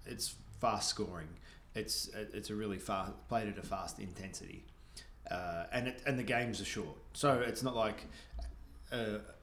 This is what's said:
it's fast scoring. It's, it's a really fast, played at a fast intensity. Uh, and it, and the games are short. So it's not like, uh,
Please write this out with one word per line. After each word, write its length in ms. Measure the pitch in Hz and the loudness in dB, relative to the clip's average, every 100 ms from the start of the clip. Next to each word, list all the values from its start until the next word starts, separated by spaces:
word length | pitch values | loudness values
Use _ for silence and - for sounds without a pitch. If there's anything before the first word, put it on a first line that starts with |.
| - | -8
it's 300 | 117 - - - - | -2 -2 -4 -10 2
fast 300 | 120 104 - | 4 6 2
scoring. 400 | - 98 87 80 85 - - - 113 | 2 0 -2 -6 -8 -14 -16 -6 -2
It's, 340 | 107 - - 98 107 | 0 0 0 -2 -4
it's 160 | 101 104 | -4 -2
a 60 | 107 | 0
really 220 | 107 92 | 2 0
fast, 360 | - 98 95 101 - | 2 2 2 -4 2
played 180 | 117 107 | 2 2
at 100 | 98 | -2
a 40 | |
fast 380 | - 95 92 - | -2 -2 -2 -4
intensity. 680 | 98 87 95 - 92 92 - - - - - - - | -6 -6 -6 -6 -8 -10 -12 -16 -16 -14 -14 -12 -2
Uh, 340 | 90 90 85 85 | -2 0 -2 0
and 160 | 123 123 | 2 2
it, 120 | 127 143 | 0 2
and 140 | 127 | 2
the 40 | |
games 360 | 113 120 120 98 | 4 4 4 0
are 60 | 98 | 0
short. 320 | 110 82 - - | -2 -2 -6 -10
So 260 | - 147 127 | 4 6 8
it's 240 | 120 110 | 6 2
not 120 | 131 120 | 2 4
like, 300 | 107 101 - - - - - - - - - | 4 4 -6 -12 -10 -6 -6 -6 -14 -14 -2
uh, 280 | 123 110 107 104 - | 2 2 0 -4 -12